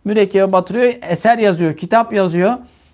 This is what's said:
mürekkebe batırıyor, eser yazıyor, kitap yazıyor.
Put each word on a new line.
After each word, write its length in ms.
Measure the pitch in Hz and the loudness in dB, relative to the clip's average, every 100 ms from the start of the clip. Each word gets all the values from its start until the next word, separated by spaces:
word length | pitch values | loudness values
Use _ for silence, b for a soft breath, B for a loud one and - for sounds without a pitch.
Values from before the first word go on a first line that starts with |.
| 202 | -2
mürekkebe 460 | 214 196 196 196 | 0 2 2 2
batırıyor, 420 | 185 180 226 247 240 | 0 0 0 0 -2
eser 360 | 170 165 226 240 | -6 -2 0 2
yazıyor, 400 | 208 170 165 156 | 2 2 -2 -4
kitap 360 | 175 226 226 | -2 0 0
yazıyor. 400 | 208 180 175 196 247 B B B | -2 0 0 0 -2 B B B